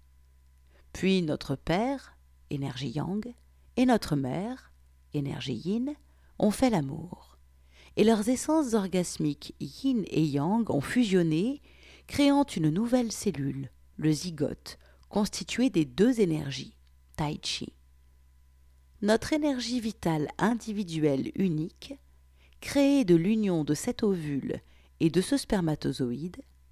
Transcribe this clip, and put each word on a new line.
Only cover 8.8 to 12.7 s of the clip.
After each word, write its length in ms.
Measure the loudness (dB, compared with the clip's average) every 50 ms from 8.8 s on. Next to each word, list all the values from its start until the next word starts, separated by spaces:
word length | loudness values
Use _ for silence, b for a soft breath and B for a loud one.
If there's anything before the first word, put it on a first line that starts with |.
| 0 0 0 0 0 -2 -2 -2 -2 -2 -2 -4 -8 -16 -12 -10
yin 440 | -10 -10 -10 -4 -2 0 0 0 -2 -2
et 160 | 0 0 0
yang 440 | 2 0 0 0 2 2 2 0 0
ont 120 | 0 -2 -2
fusionné, 800 | 0 0 2 2 4 4 4 4 4 2 2 2 0 -2 -4 B B B B B B B B B
créant 380 | -6 0 4 4 6 6 4 2
une 240 | 2 0 0 2
nouvelle 420 | 2